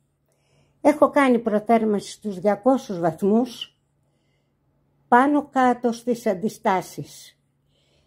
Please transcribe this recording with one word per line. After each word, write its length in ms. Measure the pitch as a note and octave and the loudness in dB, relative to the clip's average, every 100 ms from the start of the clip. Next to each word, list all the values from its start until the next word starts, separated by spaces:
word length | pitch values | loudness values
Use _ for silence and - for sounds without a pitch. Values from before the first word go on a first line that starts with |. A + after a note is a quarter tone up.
| _ _ _ _ _ _ _ _ | _ _ _ _ _ _ _ _
Έχω 280 | C#4+ D4+ C#4 | 0 4 2
κάνει 300 | C#4+ C4+ A#3 | 2 2 2
προθέρμανση 720 | A3+ G#3 G#3+ A3+ A3 G3+ - | 0 -2 0 0 0 -4 -6
στους 280 | - G#3+ F#3 | -12 -12 -4
διακόσιους 600 | G3 G3+ B3+ C4 B3 F3+ | -2 0 0 0 -2 -4
βαθμούς, 800 | E3 D#3+ G3 A3 B3 - - _ _ _ _ _ _ _ _ _ _ _ _ _ - | -4 -2 0 0 -2 -8 -18 _ _ _ _ _ _ _ _ _ _ _ _ _ 2
πάνω 420 | A#3+ C#4 D4 C#4+ | 4 4 0 -2
κάτω 420 | C4 B3+ B3 B3 | 0 0 0 -4
στις 340 | A3+ - A#3 A3 | -4 -6 -4 -4
αντιστάσεις, 1120 | F#3 G#3+ - A3 F#3+ F3+ - - - - _ _ _ _ _ _ _ | -4 -6 -4 -2 -2 -4 -12 -16 -18 -20 _ _ _ _ _ _ _